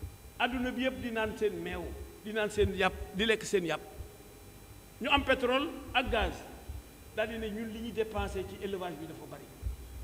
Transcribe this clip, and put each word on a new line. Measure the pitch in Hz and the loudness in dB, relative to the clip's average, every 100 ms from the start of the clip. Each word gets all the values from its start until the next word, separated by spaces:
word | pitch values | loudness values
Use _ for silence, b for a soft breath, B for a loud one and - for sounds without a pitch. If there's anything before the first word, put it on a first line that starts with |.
| - - - - | -10 -12 -10 0
adduna | 240 254 247 | 0 2 0
bi | 247 262 | 2 2
yëpp | 262 | 0
di | 247 | -2
naan | 226 220 214 | 0 0 2
seen | 214 175 | 0 2
meew, | 175 180 170 - - - | -4 -4 -6 -8 -12 -10
di | 208 | -4
naan | 214 214 | 0 2
seen | 208 196 185 | 4 4 6
yàpp, | 185 185 - 190 | 2 2 -4 2
di | 226 | 4
lekk | 214 156 | 4 4
seen | 202 170 | 2 2
yàpp. | 156 - - - - - - - - - - - - | -2 -4 -12 -12 -14 -18 -18 -16 -16 -16 -18 -16 -4
Ñu | 254 | 4
am | 285 | 6
pétrole | 269 262 247 262 311 - - | 6 6 6 4 2 -4 0
ak | 247 247 | 2 4
gaz, | 226 185 - - - - - - - - - | 4 4 0 -8 -12 -10 -10 -12 -16 -6 -2
daal | 214 | 0
di | 226 | 0
ne | 220 | -2
ñun | 208 226 | -2 -4
li | 220 233 | -6 -4
ñuy | |
dépensé | 208 220 208 196 190 180 | -2 0 0 -2 -2 -4
ci | 208 202 | -6 -4
élevage | 190 180 151 | -4 -4 -6
bi | 160 | -8
dafa | 147 147 | -10 -12
bari. | 139 - - - - - - | -12 -14 -8 -6 -6 -8 -12